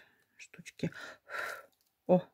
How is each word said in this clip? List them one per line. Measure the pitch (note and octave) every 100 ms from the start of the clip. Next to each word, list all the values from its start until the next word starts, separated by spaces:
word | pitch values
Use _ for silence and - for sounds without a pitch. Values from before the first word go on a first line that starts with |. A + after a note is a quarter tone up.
| - _ _ -
штучки. | - - - - E3+ - - - - - - - - _ _ _ -
О, | F3+ -